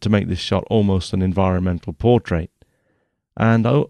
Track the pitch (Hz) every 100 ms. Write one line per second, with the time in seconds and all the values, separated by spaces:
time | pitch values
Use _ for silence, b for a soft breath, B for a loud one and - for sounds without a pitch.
0 | 110 104 90 92 - 98 - 110 101 95
1 | - 95 92 92 95 92 92 87 - 78
2 | 117 120 - 85 85 _ _ _ _ _
3 | _ _ _ - 110 113 113 139 147